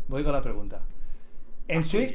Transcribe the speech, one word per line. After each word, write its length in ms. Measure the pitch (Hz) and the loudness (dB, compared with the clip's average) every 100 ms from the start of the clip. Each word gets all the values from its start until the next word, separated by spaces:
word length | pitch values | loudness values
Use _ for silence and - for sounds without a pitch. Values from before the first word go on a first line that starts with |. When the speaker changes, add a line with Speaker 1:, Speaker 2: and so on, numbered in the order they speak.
| - | 0
Speaker 1:
voy 160 | 135 | 2
con 80 | 143 | 2
la 100 | 143 | 2
pregunta. 380 | 120 107 110 101 - - - - - - - - - | 2 2 0 0 0 0 0 -2 -4 -6 -6 -4 -2
En 120 | 160 | 0
Speaker 2:
Ah, 20 | |
Speaker 1:
Swift, 280 | 160 202 254 | 2 2 0